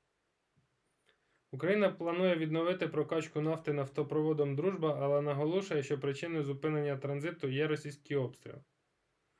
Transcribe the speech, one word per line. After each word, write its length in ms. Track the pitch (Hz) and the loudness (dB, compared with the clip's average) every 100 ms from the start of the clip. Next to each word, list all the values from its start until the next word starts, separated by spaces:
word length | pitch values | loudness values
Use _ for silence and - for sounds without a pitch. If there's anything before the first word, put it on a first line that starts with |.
| _ _ _ _ _ _ _ _ _ _ _ _ _ _ _ | _ _ _ _ _ _ _ _ _ _ _ _ _ _ _
Україна 380 | 131 160 208 190 | -4 0 2 2
планує 460 | - 170 175 185 165 | 0 -2 2 2 2
відновити 520 | 156 160 170 185 160 | 2 2 2 0 0
прокачку 540 | 156 139 165 156 151 | 0 0 0 -2 -2
нафти 320 | 151 160 160 | 0 0 0
нафтопроводом 840 | 143 135 - 143 151 156 156 143 139 | -2 -2 -2 -2 0 2 2 2 2
"Дружба", 420 | 180 185 156 139 | 0 0 0 0
але 200 | 139 143 | 2 2
наголошує, 600 | 147 139 151 190 196 151 | 2 0 2 0 0 -2
що 160 | 131 139 | 0 -2
причиною 440 | 139 139 170 160 | -2 -2 -2 -2
зупинення 540 | 143 139 160 151 147 135 | -2 -2 0 0 0 -2
транзиту 500 | 139 143 160 170 139 | -2 -4 -4 -4 -2
є 200 | 135 151 | 0 0
російський 500 | 151 147 135 - 143 | 0 -4 -14 -4 -2
обстріл. 380 | 123 - - - - _ _ _ _ _ _ | -2 -6 -16 -16 -20 _ _ _ _ _ _